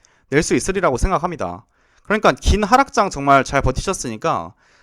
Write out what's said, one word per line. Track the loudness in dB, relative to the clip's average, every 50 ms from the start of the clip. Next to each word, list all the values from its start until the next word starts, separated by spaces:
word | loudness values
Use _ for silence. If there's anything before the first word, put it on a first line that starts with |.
| _ _ _ _ _ _
낼 | 0 0 2
수 | 2 0
있으리라고 | 0 0 -2 -2 0 0 0 0
생각합니다. | 0 0 0 0 -2 -2 -4 -6 -6 -6 -8 -8 -10 -16 _ _ _ _ _ _ _ _
그러니까 | -4 -4 2 2 2 2
긴 | 2 0 0 2 2 2
하락장 | 2 2 2 2 2 0 -2 -2 -2
정말 | -2 -2 2 4 4 4 4
잘 | 2 -2 0 0
버티셨으니까 | 0 -2 -2 -4 -4 -6 -6 -6 -8 -10 -6 -4 -4 -4 -4 -6 -10 -16 _ _ _ _ _